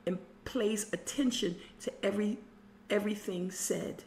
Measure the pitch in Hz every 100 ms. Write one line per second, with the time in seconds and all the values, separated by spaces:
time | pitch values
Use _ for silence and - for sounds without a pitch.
0 | - 180 - - - 254 214 214 - -
1 | - - 262 - 175 175 - - - -
2 | 196 202 208 247 - - - - - 208
3 | 208 208 - 180 185 - - 175 - -